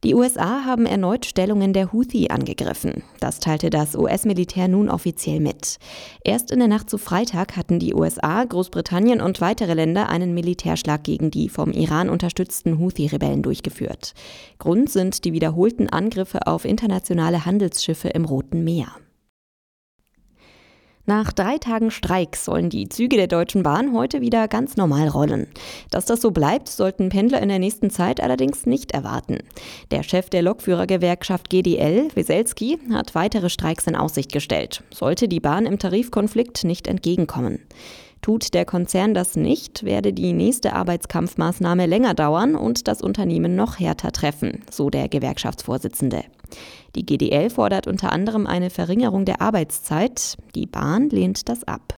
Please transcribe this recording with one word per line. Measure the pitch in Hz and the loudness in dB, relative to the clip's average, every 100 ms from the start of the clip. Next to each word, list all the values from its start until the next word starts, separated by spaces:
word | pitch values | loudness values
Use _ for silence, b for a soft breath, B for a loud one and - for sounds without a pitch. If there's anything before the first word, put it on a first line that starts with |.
Die | 233 233 | 4 4
U | |
S | 247 254 | 4 2
A | 170 254 | 0 0
haben | 262 247 | 0 2
erneut | 226 196 180 240 - | 2 2 0 0 -2
Stellungen | - 190 208 196 | 0 2 2 4
der | 190 190 | 2 2
Houthi | 220 247 226 - | 0 0 0 0
angegriffen. | - 135 - - - - - - - | 0 -4 -4 -4 -4 -4 -6 -10 -6
Das | 127 - | -6 -4
teilte | - 156 165 | -2 0 0
das | 156 151 | 0 0
U-S-Militär | - - 190 220 185 175 - 185 | 0 0 2 0 0 -2 0 2
nun | 185 208 | 4 2
offiziell | 170 175 165 - 156 | 0 -4 -4 -4 0
mit. | 147 - - - B B B B | 0 -2 -8 -10 B B B B
Erst | - 214 240 | -2 0 0
in | 254 | 2
der | 240 | 4
Nacht | 214 214 | 2 0
zu | 208 | -8
Freitag | - 180 240 175 190 - | -2 -2 0 -2 -4 -4
hatten | 170 170 | 0 0
die | 170 | 2
U | - | 2
S | 160 156 | 0 0
A, | 151 180 | 0 0
Großbritannien | 247 180 185 170 165 180 220 240 | 0 -2 -2 -2 -2 2 4 4
und | - 185 | 2 0
weitere | 175 220 196 | 0 0 0
Länder | 165 160 175 - | 2 2 2 2
einen | 170 180 | 0 0
Militärschlag | 175 170 175 165 165 - 151 | 0 -2 -2 -2 -2 0 -2
gegen | 147 151 156 | -2 0 0
die | 156 156 | 0 -2
vom | - 156 | 0 -2
Iran | - 160 156 180 | 0 0 2 0
unterstützten | 175 175 - 180 - - 160 | 0 -2 -2 -4 -2 -2 0
Houthi-Rebellen | 175 - 147 147 147 139 | 0 0 -2 0 0 0
durchgeführt. | 143 135 - - - - - - B B B B | -2 -2 -6 -6 -8 -8 -12 -16 B B B B
Grund | - 180 285 | 0 2 2
sind | 196 185 - | 2 0 -2
die | 175 | -2
wiederholten | 165 160 160 196 240 208 | 0 0 2 2 2 0
Angriffe | - 202 226 190 - - | 0 -2 -2 -4 -2 0
auf | 165 | -2
internationale | - 208 226 185 - 170 165 170 156 | 0 0 2 0 0 2 2 2 2
Handelsschiffe | 202 190 - - 160 - | 2 2 -2 -2 -2 -2
im | 165 | -2
Roten | 165 135 - 170 | 0 -2 -2 -2
Meer. | 165 170 - - - _ _ _ _ _ _ _ _ _ _ _ _ b b b b b b b | 0 0 -2 -10 -20 _ _ _ _ _ _ _ _ _ _ _ _ b b b b b b b
Nach | - 208 214 | 0 2 2
drei | - 196 294 | 0 0 0
Tagen | 240 226 226 | -2 0 0
Streik | 214 - 185 170 - | -2 -2 0 0 -4
sollen | - 165 170 | -2 0 0
die | 180 196 | -2 -6
Züge | - 240 254 | -2 2 4
der | 180 | 4
Deutschen | 170 175 202 | 2 2 2
Bahn | 160 151 269 | 2 2 2
heute | 233 240 294 | 0 0 0
wieder | 240 226 220 | 0 2 2
ganz | 214 269 - | 0 -2 2
normal | 185 139 156 | 2 4 2
rollen. | 143 147 113 - B B B B | 2 2 0 -4 B B B B
Dass | - | -4
das | - 233 | 0 2
so | 240 | 2
bleibt, | 170 147 226 - | 2 2 2 -4
sollten | - 190 190 185 | -2 -2 0 0
Pendler | 196 220 269 | 2 2 2
in | 202 | 0
der | 196 | 0
nächsten | 185 226 202 | 0 0 -2
Zeit | - 208 254 | 0 0 0
allerdings | - - 262 277 - | 0 2 0 0 0
nicht | 269 - | -2 -2
erwarten. | - 131 - - - - B B B B | -6 -4 -6 -4 -6 -6 B B B B
Der | 143 | -4
Chef | 143 180 185 | 0 0 2
der | 185 | 2
Lokführergewerkschaft | 170 220 - 175 180 185 175 175 - 180 - | 2 0 0 0 2 2 2 0 -2 -4 0
G | 185 | 2
D | 180 170 | 2 2
L, | 151 180 302 | 4 4 2
Weselski, | 254 175 180 233 - 226 320 269 | 0 0 2 0 -2 -2 -2 0
hat | 220 - - | -2 -2 -2
weitere | 190 220 175 | 0 0 -2
Streiks | - 156 165 - | -2 -2 -2 -2
in | 160 | 0
Aussicht | 156 - 139 | 0 -2 -2
gestellt, | 147 - 80 - - - | -4 -2 -2 -2 -8 -14
sollte | - 123 170 226 | -4 -2 2 2
die | 170 | 2
Bahn | 160 160 220 | 0 2 0
im | 196 | 0
Tarifkonflikt | 190 185 240 - 208 - 240 - | 0 0 0 0 0 2 -2 0
nicht | 180 175 - | -2 -2 -2
entgegenkommen. | 185 - 180 160 - 123 - - B B B B B | -2 0 2 0 0 -4 -4 -10 B B B B B
Tut | - 220 - | 0 0 2
der | 175 | 0
Konzern | 175 180 175 190 202 | 0 -2 0 2 2
das | 202 180 | 2 0
nicht, | - - 311 - - | 0 2 0 -2 -10
werde | 208 202 202 | -2 0 0
die | 190 185 | 0 0
nächste | 170 185 254 - | 2 2 2 0
Arbeitskampfmaßnahme | - 180 175 - 170 175 - 165 175 175 180 175 | 0 -2 -2 -2 -2 -2 0 -2 0 2 2 4
länger | 185 247 | 4 4
dauern | 170 151 156 233 | 4 2 4 2
und | 311 220 233 240 | 2 0 -2 -2
das | 214 | -2
Unternehmen | - 214 185 165 165 180 | -2 0 0 2 2 2
noch | 220 - | 0 0
härter | 170 165 - | -2 -2 -4
treffen, | - 147 147 - - - | -2 -2 -2 -4 -6 -14
so | - 143 | -2 -2
der | 143 139 | 0 0
Gewerkschaftsvorsitzende. | 151 131 - - - - 123 - - 135 113 - _ - B B B B | -2 -2 -4 -6 -6 -4 -4 -4 -4 -2 -2 -6 _ -20 B B B B
Die | - | -8
G | - 143 | -2 0
D | - | 2
L | 143 196 | 2 0
fordert | 240 214 196 - | 2 2 2 -2
unter | 190 190 | -4 0
anderem | - 202 220 202 | 0 0 0 0
eine | - 180 | 0 -2
Verringerung | - 170 196 240 196 | -2 0 2 2 2
der | 190 - | 0 0
Arbeitszeit. | 202 220 156 - - 156 190 147 - - - | 0 0 0 -4 -2 0 0 -2 -6 -8 -12
Die | - - | -8 -8
Bahn | - 143 180 294 | -4 0 2 2
lehnt | 226 185 196 - | 2 0 0 -4
das | 240 | -8
ab. | 240 - _ - | -6 -10 _ -12